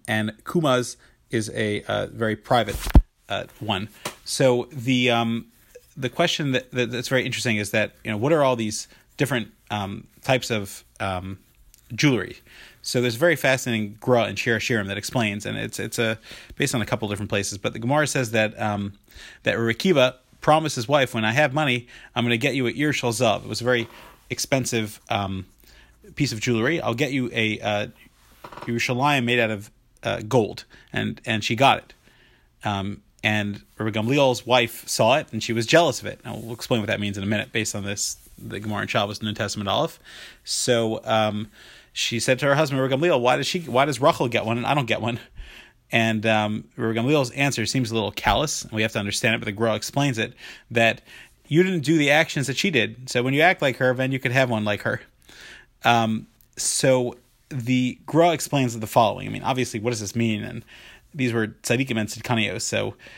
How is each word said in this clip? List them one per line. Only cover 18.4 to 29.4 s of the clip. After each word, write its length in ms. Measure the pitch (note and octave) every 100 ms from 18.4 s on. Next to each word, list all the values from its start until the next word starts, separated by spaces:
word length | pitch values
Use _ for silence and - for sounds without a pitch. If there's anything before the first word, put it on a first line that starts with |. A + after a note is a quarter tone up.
| G#2+ A#2
um, 320 | G#2+ G2+ G2 - _ - - -
that 160 | - A2
Rav 160 | A#2 A2+
Akiva 400 | F#3+ D3 B2+ - _ _
promised 380 | - D#3 D#3 C3
his 100 | A2+
wife, 260 | C#3+ B2
"When 120 | A2+ A2
I 80 |
have 200 | B2+ D3
money, 340 | D3 D3 A#2+ - - - A#2+
I'm 80 |
gonna 140 | A#2+ A#2
get 180 | C3+ C3+
you 120 | A#2+
a 40 |
Ir 220 | B2+ D3+
Shel 180 | - A#2+
Zav." 320 | A2 A#2 G2+
It 60 | G#2
was 100 | G#2+
a 60 | A#2+
very 240 | A#2+ A#2 - - - -
expensive, 720 | B2 - C3+ - A2+ G#2+ - -
um, 380 | A2 G2 F#2+ - _ - - - _ G#3 -
piece 160 | C3+
of 80 | A2
jewelry. 400 | B2+ A2+ B2+ E3
"I'll 140 | A#2
get 180 | A#2+ C#3+
you 180 | C#3 B2
a, 260 | A#2 A2 G#2+
uh, 280 | A2 G#2 C3 - - _ _ _ - -
Yerushalayim 640 | - A#2 - B2 D3 C#3 A#2
made 140 |
out 100 | B2